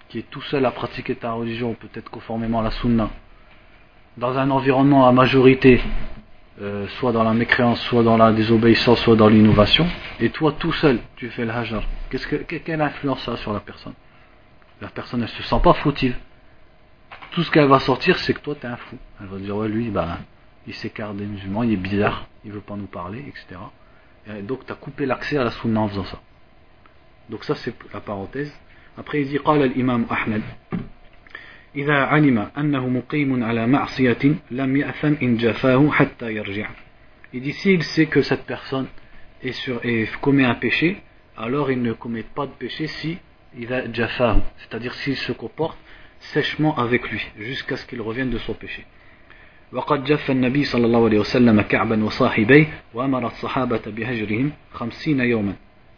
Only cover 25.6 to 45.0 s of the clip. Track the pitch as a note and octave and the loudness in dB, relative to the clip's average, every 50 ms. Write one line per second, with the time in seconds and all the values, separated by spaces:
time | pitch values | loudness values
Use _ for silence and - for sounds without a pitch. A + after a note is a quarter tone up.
25.6 | - A#2 A2 G#2+ G#2+ G#2 G2 G2 F2 - - - - - - - - - - - | -2 -2 0 0 0 -2 -2 -6 -8 -8 -10 -16 -18 -20 -20 -20 -20 -20 -20 -20
26.6 | - - - - - - - - - - - _ _ - A2 G#2 - - D3+ - | -20 -20 -20 -20 -20 -20 -20 -20 -20 -20 -20 _ _ -14 -14 -8 -6 -6 -6 -4
27.6 | - B2 A2 - - - - G2+ - - G#2 G2 G2 F#2 - C3 D3 D3 - - | -6 -10 -10 -10 -14 -16 -16 -14 -10 -10 -8 -8 -8 -8 -8 -10 -10 -10 -12 -18
28.6 | - - - - - - - - - - - D3 C#3 C3+ D3 C#3+ - D#3+ D3+ D3 | -20 -20 -20 -20 -20 -20 -20 -18 -10 -6 -4 -4 -2 -2 -4 -2 0 2 2 4
29.6 | C#3 B2+ B2 C3 B2 B2+ B2 A#2 A2+ - A2+ - - A2+ G#2+ A2 A2 A#2+ - - | 2 2 0 0 0 0 0 0 -2 -2 -4 -4 -4 -2 -4 -4 -6 -8 -12 -18
30.6 | _ - - - - - - - - - - - - - - - - - - - | _ -10 -10 -10 -10 -12 -16 -20 -20 -20 -20 -20 -20 -20 -20 -20 -20 -20 -20 -20
31.6 | - - - C#3+ C#3+ D3 D3 C#3 C3 B2 C#3 D#3 D3+ C#3 B2+ A2 G#2 G#2 - C#3+ | -20 -12 -10 -6 -2 0 2 2 2 2 4 4 4 4 4 2 0 -4 -6 -4
32.6 | D3+ D3+ C#3+ C3 B2+ B2+ B2+ B2+ A#2+ - - D3+ C#3+ C3+ C3 B2+ A#2 A2 A#2 A2+ | -2 -2 0 0 -2 -2 -2 -4 -4 -4 -4 -2 -2 0 0 -2 -2 -2 -2 0
33.6 | A2+ A#2 C#3 C3+ A#2+ - - - C3 B2 A2+ - C#3 C#3 D#3 - - - A#2 C3 | 2 2 2 2 0 -2 -2 0 2 2 2 2 2 2 2 0 -4 -8 -6 -4
34.6 | C3+ C3 C3 C#3 D3 C3+ B2+ - - D3+ D3 D3 B2 B2 A#2+ A2 A#2 A#2 G#2 - | -2 0 0 0 -2 -4 -4 -2 0 0 0 0 2 0 2 2 2 0 0 2
35.6 | - C3 B2+ C3 D3 D3 C3 - C#3+ C#3 - - B2 A2+ A2 G#2+ G#2 G2+ G2 G#2 | 2 4 6 6 4 4 4 2 2 2 0 -6 -10 -8 -8 -8 -8 -6 -6 -8
36.6 | A2 - - - - - - _ - - - _ - - - B2+ C3 C#3+ C3+ - | -8 -8 -12 -18 -20 -20 -20 _ -20 -20 -20 _ -18 -14 -12 -8 -8 -8 -6 0
37.6 | - G3 F#3+ F3 D3 - - D#3+ D#3+ D3+ - C#3+ C3 - C#3 C3 - - B2 - | 2 4 4 4 2 0 0 0 2 2 2 2 2 2 0 -4 -4 -8 -12 -12
38.6 | - - C3+ C3+ B2+ - - - - - - - - - - - - B2+ A#2+ - | -8 -6 -6 -6 -6 -8 -10 -16 -20 -20 -20 -20 -20 -20 -18 -12 -12 -10 -10 -8
39.6 | - C3+ B2 A#2 - B2 A#2 A2+ A2 G#2 - - - C#3+ C#3 C#3 C3 B2 A#2 - | -8 -8 -6 -4 -2 -2 0 0 -2 -4 -6 -2 0 2 4 4 4 2 2 0
40.6 | - A#2 - - D#3 E3+ G3+ - - - - - - _ - - A2 A#2 C3 D3 | -2 -2 0 0 0 0 -2 -4 -10 -20 -20 -20 -20 _ -16 -10 -8 -4 -4 -2
41.6 | C#3+ C3+ C3 B2+ A#2+ A#2 A2 - - A#2+ A#2 A2+ G#2+ - - - C#3 C3 B2+ - | -2 -2 -2 -2 -2 -4 -4 -6 -8 -8 -8 -8 -10 -10 -10 -8 -8 -10 -10 -12
42.6 | B2+ A#2 - - D#3 D3 - - - D#3 E3+ F#3 - - _ _ _ - - B2 | -12 -10 -8 -8 -10 -10 -8 -8 -8 -8 -10 -10 -14 -20 _ _ _ -20 -16 -14
43.6 | A#2 A2+ B2+ C3 - A2+ A2+ A#2+ A#2 A2 - - B2 A#2 G2+ G2 F#2 - - - | -8 -6 -6 -6 -6 -4 -4 -4 -4 -2 0 0 2 4 6 4 4 2 -2 -10
44.6 | - - - A2 A#2 B2 - - | -16 -12 -10 -10 -10 -10 -10 -8